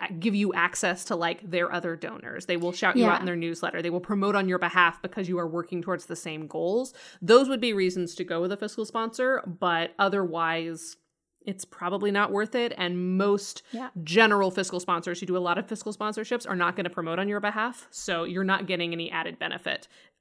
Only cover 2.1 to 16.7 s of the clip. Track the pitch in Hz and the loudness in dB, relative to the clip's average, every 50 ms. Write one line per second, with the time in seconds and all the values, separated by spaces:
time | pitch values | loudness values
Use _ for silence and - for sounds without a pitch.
2.1 | - - - - - - - - 175 170 175 175 175 - 214 - - 240 226 208 | -12 -12 -12 -10 -10 -10 -2 -2 -2 0 0 -2 -2 2 2 4 6 6 6 6
3.1 | 175 - 185 180 175 170 170 165 165 170 175 170 180 170 165 170 170 180 180 - | 4 2 0 -2 -2 -2 -2 -4 -4 -4 -4 -4 -4 -2 -4 -2 -2 -4 -2 -2
4.1 | 208 196 196 202 202 196 190 185 180 180 175 165 - 185 175 165 - - - 180 | 0 0 2 2 2 2 2 2 0 0 0 2 6 6 6 6 4 -2 -10 -8
5.1 | - 214 185 175 180 175 170 160 160 175 170 - 185 170 170 196 180 170 - - | -6 -6 -4 -2 -2 -2 -2 -2 -4 -4 -6 -4 -6 -6 -4 -4 -4 -4 -4 -10
6.1 | 165 - - 160 156 156 156 151 - 165 165 180 208 247 262 - - - - - | -12 -10 -8 -8 -8 -8 -10 -8 -4 -2 -2 0 0 0 -2 -2 -10 -18 -20 -20
7.1 | - - 180 190 233 262 277 262 269 214 247 233 208 196 185 180 185 185 175 170 | -14 -6 6 8 10 10 10 6 2 0 0 0 2 2 2 2 2 0 -4 -4
8.1 | - - 180 180 170 170 180 180 202 202 214 214 - 226 214 - - 226 226 226 | -4 -8 -6 -2 -2 -2 0 -2 -2 -4 -6 -8 -6 -6 -6 -4 -2 -4 -4 -2
9.1 | 226 - 254 262 262 - - 180 165 - 190 175 170 165 170 165 - - 196 196 | -2 0 0 2 2 0 -2 -6 -6 -2 0 2 2 2 0 -2 0 2 2 2
10.1 | 202 202 185 165 160 165 165 165 165 165 165 165 165 160 - - - _ _ _ | 4 2 0 0 0 0 0 0 0 -2 -2 -4 -8 -10 -12 -14 -16 _ _ _
11.1 | _ _ _ _ _ _ - 202 190 196 - _ - - 175 180 196 185 202 208 | _ _ _ _ _ _ -8 -8 -8 -8 -10 _ -10 -6 -4 -2 -2 0 0 2
12.1 | 196 202 208 196 196 202 214 214 - 240 240 233 - - 180 175 180 180 180 185 | 2 2 2 2 2 0 0 0 0 -2 -2 -2 -2 -2 -2 -2 0 0 0 0
13.1 | 185 190 202 202 202 202 - - - - _ - - 226 262 - _ 175 156 156 | 2 2 4 4 4 2 2 -6 -12 -14 _ -12 -10 -10 -10 -10 _ -10 -6 2
14.1 | 175 226 226 214 208 202 190 185 185 202 185 185 180 180 180 190 175 170 - 185 | 6 6 8 8 6 4 4 2 2 -2 -4 -2 -4 -6 -2 0 -2 -2 0 -4
15.1 | 175 175 190 180 180 180 180 175 175 190 190 - 220 - - 214 202 - 208 214 | -6 -6 -4 -2 -2 0 0 0 0 -2 -2 -6 -8 -8 -8 -10 -8 -6 -6 -6
16.1 | 208 220 220 - 247 233 - - 190 180 175 175 | -4 -6 -4 -4 -4 -4 -2 -4 0 0 0 0